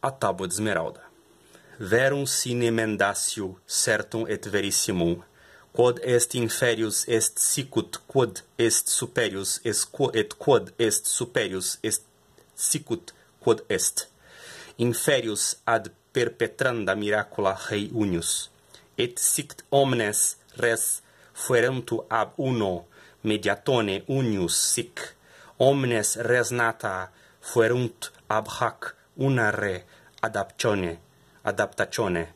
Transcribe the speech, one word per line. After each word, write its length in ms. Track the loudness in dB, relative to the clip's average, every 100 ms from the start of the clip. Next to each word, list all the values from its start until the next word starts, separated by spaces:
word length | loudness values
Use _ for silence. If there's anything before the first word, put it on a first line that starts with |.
a 80 | -4
Tábua 380 | 0 -2 0 -4
de 80 | -2
Esmeralda. 480 | 0 0 -2 -8 -20 -20 _ _ _ -20 -20 -12
Verum 460 | 0 4 4 2 -2
sine 460 | -2 -2 0 2
mendacio 840 | 2 0 2 2 2 -4 -4 -6 -8 _
certum 580 | -2 2 0 0 -4 -4
et 220 | -6 -2
verissimum, 720 | -2 0 0 0 2 2 0 -8 _ -20 -20 -14
quod 280 | 4 4 4
est 320 | 2 2 2
inferius 720 | -2 -2 0 0 2 0 -2 0
est 300 | 0 0 0
sicut 640 | 0 0 -2 -4 -4 -8 _
quod 340 | 0 2 -2 -18 0
est 320 | 2 2 0
superius 720 | -2 -2 -2 -2 -2 -4 -4
est 220 | -4 -4 -4
quo-, 240 | 0 0 2
et 180 | -2
quod 400 | -2 4 4 4 0
est 260 | 0 2 -2
superius 720 | -4 -2 -2 -2 -4 -6 -6
est 200 | -4 -4 -8 _ _ _ _ -6
sicut 580 | -2 -2 -4 -6 -8 -20 _ _
quod 240 | 0 0 2
est. 400 | -2 -2 -4 -10 _ -20 -20 -20 -18 -20 -2
Inferius 800 | -2 0 2 2 0 -2 -4 -4
ad 280 | 0 0 0 -18 _
perpetranda 840 | -2 -2 0 -4 0 -2 0 0 0
miracula 580 | 0 -2 -2 -2 -2
rei 380 | -2 -4 -4 -4
unius. 560 | -2 0 0 -2 -4 -6 _ _ -20 _ -4
Et 220 | -2 0
sic 340 | 0 0 -4 -12 0
omnes 680 | 4 4 2 0 0 -2 -2 _ -2
res 460 | 0 2 -2 -4 _ _ -20 -12
fuerantur 680 | 2 4 4 0 -4 -6 -2
ab 240 | -2 -2 -2
uno 480 | -2 2 0 -2 -8 -20 -20 _
mediatone 760 | -2 0 0 -2 2 2 2 -2 -2
unius 500 | -2 0 0 0 0 0
sic. 400 | -2 -4 -10 -14 -16 _ -20 -20 2
Omnes 560 | 4 4 2 0 0 -2
res 280 | 0 2 2
nata 580 | 0 0 0 -4 -6 -8 -14 -20 _
fuerunt 720 | -4 2 4 4 -2 -6 -16 -16 _
ab 180 | -4 -2
hac 480 | -4 -4 -4 -14 -14 _ -4
una 320 | 0 2 2
re 320 | 0 -2 -4 -10 -20 -20 -6
adaptione, 720 | -4 -2 -6 -2 0 0 0 -4 -14 _ _ _
adaptatione. 840 | -6 -2 -2 0 -4 0 0 0 -4